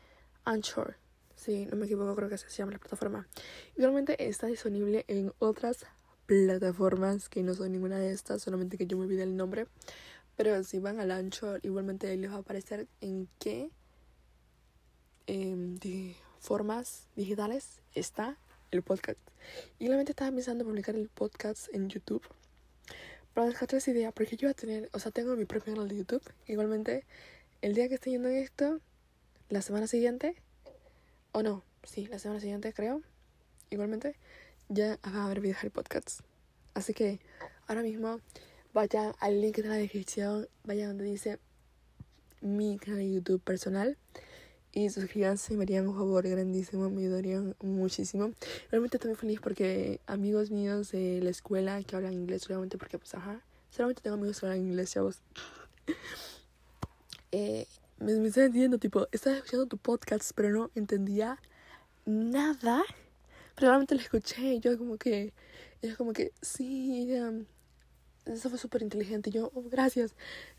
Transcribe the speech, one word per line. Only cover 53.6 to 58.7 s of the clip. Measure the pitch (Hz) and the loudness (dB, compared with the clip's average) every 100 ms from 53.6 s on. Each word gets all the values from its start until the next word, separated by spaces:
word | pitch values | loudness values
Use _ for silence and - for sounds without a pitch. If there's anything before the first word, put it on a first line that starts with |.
| _ | _
solamente | - 240 254 | 0 0 0
tengo | 208 208 | -2 0
amigos | 202 202 | -2 -2
que | 190 | -2
hablan | 190 | 0
inglés, | 185 180 185 | 0 0 0
chavos. | 202 196 - _ - - - - - - | 0 0 -2 _ -16 -16 -18 -20 -10 -6
<laughs> | - - - - - - _ _ - - - _ - - | -4 -6 -12 -12 -16 -20 _ _ -14 -14 -14 _ -20 -6
Eh, | 196 208 - - - _ - | -2 0 -2 -6 -14 _ -4
me, | 214 220 | 2 4
me | 220 | 6
están | 240 269 | 8 8
entendiendo, | 240 254 | 8 6